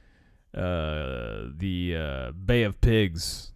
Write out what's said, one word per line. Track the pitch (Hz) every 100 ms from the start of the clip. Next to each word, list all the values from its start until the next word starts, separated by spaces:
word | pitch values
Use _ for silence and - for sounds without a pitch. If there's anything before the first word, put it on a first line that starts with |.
| _ _ _ _ _
uh, | - 92 87 78 76 67 62 57 53 58
the, | 76 95 90 87 82
uh, | 78 67 62
Bay | 82 95 120
of | 107 -
Pigs | 120 113 101 82 - - -